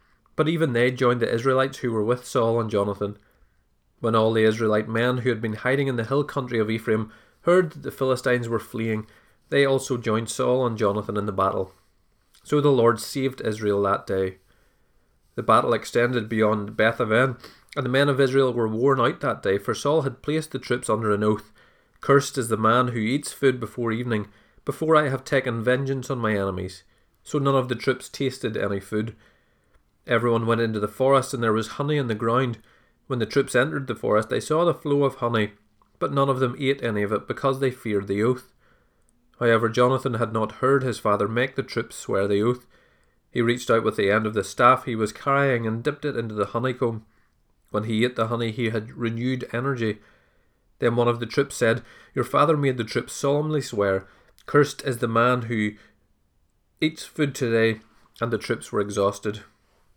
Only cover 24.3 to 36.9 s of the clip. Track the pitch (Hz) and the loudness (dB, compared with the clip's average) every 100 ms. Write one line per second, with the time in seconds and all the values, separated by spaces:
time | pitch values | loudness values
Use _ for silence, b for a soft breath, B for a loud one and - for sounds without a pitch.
24.3 | b b b - - 160 156 147 135 - | b b b -8 -4 2 2 2 -2 0
25.3 | 139 131 117 113 127 135 139 120 127 110 | 0 0 -2 0 0 0 -4 -4 -2 0
26.3 | 101 98 92 92 - _ _ _ _ - | 0 0 -4 -8 -12 _ _ _ _ -6
27.3 | 147 139 135 123 117 139 127 - - 131 | 0 2 2 0 -2 -2 -2 -6 -6 -4
28.3 | - 117 110 101 98 - 107 110 b b | -4 -6 -2 -2 -4 -4 -4 -4 b b
29.3 | b b b b b _ _ - 117 120 | b b b b b _ _ -4 0 2
30.3 | 113 113 113 113 107 104 - 131 135 123 | 0 0 0 0 -2 -4 0 2 4 2
31.3 | 123 113 110 110 - 143 147 123 107 113 | -2 0 0 -2 -6 -2 -2 -2 -2 0
32.3 | 123 127 113 b b b b - 123 107 | 0 0 -4 b b b b -8 -4 0
33.3 | 139 139 123 147 151 131 110 113 107 110 | 0 0 0 0 -2 -6 -6 0 0 0
34.3 | 117 - 156 175 - 147 143 139 - 120 | -4 -2 0 0 0 0 0 0 0 -2
35.3 | 113 104 - _ _ _ _ 175 139 139 | 0 -2 -6 _ _ _ _ -2 0 0
36.3 | 127 123 131 135 135 117 | 2 -2 0 -2 0 -2